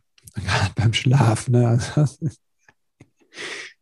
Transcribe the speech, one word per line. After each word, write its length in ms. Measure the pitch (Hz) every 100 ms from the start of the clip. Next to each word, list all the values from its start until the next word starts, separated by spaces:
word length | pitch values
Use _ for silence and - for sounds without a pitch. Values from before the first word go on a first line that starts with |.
| _ _
<laughs> 140 | - -
gerade 360 | 92 95 98 -
beim 180 | 110
Schlaf, 540 | - 123 139 113 110 -
ne? 180 | 120 120
Also, 240 | 120 - 151
das 200 | 147 -
ist, 180 | 160 - _ _ _ _ _ _ _ _ _ - - - - -